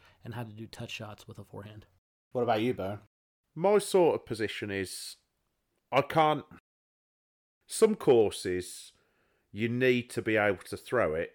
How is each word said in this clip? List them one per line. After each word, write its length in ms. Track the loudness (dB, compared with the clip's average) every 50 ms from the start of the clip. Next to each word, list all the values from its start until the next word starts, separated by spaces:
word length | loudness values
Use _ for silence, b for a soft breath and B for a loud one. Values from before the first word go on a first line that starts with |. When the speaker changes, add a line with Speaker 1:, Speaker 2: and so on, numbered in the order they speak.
| b b b b b
Speaker 1:
and 80 | -12 -10
how 120 | -10 -10
to 80 | -12 -12
do 140 | -16 -16
touch 240 | -16 -14 -14 -12 -12
shots 360 | -12 -12 -12 -14 -16 -18 -18
with 120 | -20 -18 -18
a 60 | -18
forehand. 420 | _ -16 -16 -16 -16 -18 -20 -20 _ _ _ _ _ _ _ _ _ -4
Speaker 2:
What 100 | -2 0
about 200 | 2 2 2 2
you, 120 | 0 0
Bo? 240 | -2 -4 -6 -6 -8 -12 _ _ _ _ _ _ _ _ _ -8
Speaker 3:
My 240 | -2 2 4 4 2
sort 360 | 2 2 4 4 6 6 4
of 100 | 0 -4
position 460 | -6 -6 -4 -4 -4 -4 -6 -6 -6
is, 460 | -4 -4 -4 -6 -8 -12 -14 -14 -16 _ _ _ _ _ _ _ _ _ _ _ _ _ _ 0
I 120 | 0 0 2
can't, 420 | 2 2 4 4 4 2 0 -4 -12 -20 -20 _ _ _ _ _ _ _ _ _ _ _ _ _ _ _ _ _ _ _ _ _
some 300 | -8 0 2 2 2 2
courses, 960 | 2 4 6 6 6 6 4 2 -4 -4 -4 -4 -4 -4 -8 -12 -18 -20 -20 _ _ _ _ _ _ _ _ _ _ _ _ -8
you 160 | -6 -4 -4
need 400 | -2 2 2 2 2 2 0 -4
to 120 | -8 -6 -2
be 140 | 0 2
able 260 | 2 4 2 0 -2 -6 -12
to 80 | -14
throw 380 | -12 -10 -4 0 0 0 0 0
it 180 | -2 -4 -6 _